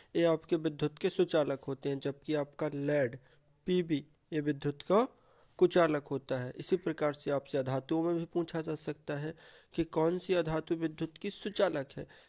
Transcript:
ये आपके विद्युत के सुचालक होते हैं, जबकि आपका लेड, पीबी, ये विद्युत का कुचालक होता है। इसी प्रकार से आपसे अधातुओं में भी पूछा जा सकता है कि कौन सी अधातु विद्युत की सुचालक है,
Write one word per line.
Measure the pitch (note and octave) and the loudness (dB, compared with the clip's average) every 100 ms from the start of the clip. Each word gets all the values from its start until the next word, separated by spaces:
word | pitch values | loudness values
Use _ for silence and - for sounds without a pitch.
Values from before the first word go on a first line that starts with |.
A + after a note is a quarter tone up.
| - E3 | -6 2
ये | |
आपके | E3+ D#3+ - E3+ | 4 2 2 0
विद्युत | D#3 D3 D3+ D3+ | 0 0 -2 0
के | F#3 | 0
सुचालक | - F3 E3 C#3+ C3+ | 2 4 2 2 -2
होते | - C3 C#3+ | -6 -6 -4
हैं, | C#3 | -2
जबकि | C#3 C3+ - | -4 -6 -2
आपका | D3+ C#3+ - D3+ | -2 -2 -4 -4
लेड, | C#3+ C#3+ D3 B2 C3 _ _ _ _ - | -2 0 2 0 -2 _ _ _ _ 0
पीबी, | F3+ E3 D3 - _ _ | 0 2 -2 -4 _ _
ये | D#3 | -2
विद्युत | D3 C#3 C#3+ C#3+ | -2 -2 -4 -4
का | - G3 C4 - _ _ - - | 2 2 2 -4 _ _ -16 2
कुचालक | F3+ F3+ E3 D3 - | 4 6 4 2 -2
होता | C#3 - C3 | -6 -4 -4
है। | B2 - | -4 -8
इसी | - F3+ | -2 -2
प्रकार | E3+ D#3 D3+ | -2 -2 -2
से | C#3+ - | -2 -2
आपसे | C#3 C3+ C#3+ | -2 -2 -2
अधातुओं | C3 C3+ C3 E3 | -2 -2 -2 0
में | E3+ E3+ | 0 -2
भी | E3 | -2
पूछा | F3 E3 E3 | -4 -2 -4
जा | D#3+ D3+ | -4 -4
सकता | - D3 - C#3+ | -4 -6 -6 -6
है | D3+ - - - - | -6 -10 -16 -20 -8
कि | - | -4
कौन | E3 E3+ D#3+ F3+ | -2 2 2 2
सी | - | 2
अधातु | F3+ D#3+ D#3+ D#3+ E3 | 2 2 -2 -2 -2
विद्युत | D#3+ D#3 D#3+ - | -2 -4 -8 -6
की | G3+ | -4
सुचालक | - G#3+ G3 F#3 D#3 C3 - | -2 0 2 2 0 -6 -10
है, | C#3+ - | -12 -16